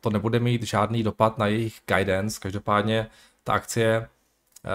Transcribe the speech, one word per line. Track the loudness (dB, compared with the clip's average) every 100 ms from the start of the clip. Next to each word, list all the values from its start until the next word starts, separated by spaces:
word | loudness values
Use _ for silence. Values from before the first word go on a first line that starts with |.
to | -2
nebude | 0 0 0
mít | 0 0
žádný | 0 0 0 0
dopad | -2 2 2 2
na | 0
jejich | 0 -4 -6 0
guidance. | 0 2 0 -2 -6
Každopádně | -8 -6 0 0 2 0 -4 -10 -20 _
ta | -2
akcie, | -2 -2 0 2 0 -2 _ _ _ _ -14
eh, | -6